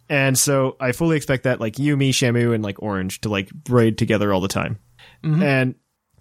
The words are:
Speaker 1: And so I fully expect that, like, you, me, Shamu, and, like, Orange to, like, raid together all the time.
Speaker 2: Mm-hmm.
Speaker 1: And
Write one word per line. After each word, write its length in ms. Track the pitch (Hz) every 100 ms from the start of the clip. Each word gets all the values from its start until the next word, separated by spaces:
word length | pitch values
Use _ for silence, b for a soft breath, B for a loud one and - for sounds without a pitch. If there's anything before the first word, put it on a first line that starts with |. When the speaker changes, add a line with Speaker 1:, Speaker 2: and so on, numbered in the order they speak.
| -
Speaker 1:
And 280 | 147 135 131
so 380 | - 139 131 -
I 120 | 131
fully 240 | 123 170 160
expect 280 | - 131
that, 160 | 135 123
like, 180 | 113 107
you, 180 | 147 143
me, 160 | 135
Shamu, 420 | 127 127 117 120
and, 80 | 117
like, 200 | 104 98
Orange 380 | 107 98 92 -
to, 60 | 113
like, 220 | 101 95 - -
raid 280 | 123 113 110
together 360 | 113 107 104
all 80 | 95
the 80 | 95
time. 300 | 98 - 110 _ _ B B
Speaker 2:
Mm-hmm. 200 | 156 156
Speaker 1:
And 320 | 147 135 127 - _ _ _ -